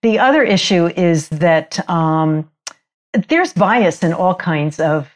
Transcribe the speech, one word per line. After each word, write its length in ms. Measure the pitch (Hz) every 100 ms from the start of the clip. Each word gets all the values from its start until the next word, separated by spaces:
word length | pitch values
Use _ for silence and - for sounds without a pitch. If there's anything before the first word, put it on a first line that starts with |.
The 160 | 233 220
other 240 | 254 294
issue 440 | 247 190 - 185 170 175
is 340 | 175 165 151
that, 600 | 151 170 160 156 - -
um, 600 | 170 160 160 156 156 151 _ - - _ _ _ 240 -
there's 240 | 330 359
bias 500 | - 190 233 196 156
in 100 | 170
all 220 | 165 185 180
kinds 440 | - 156 151 151
of 300 | 156 151 139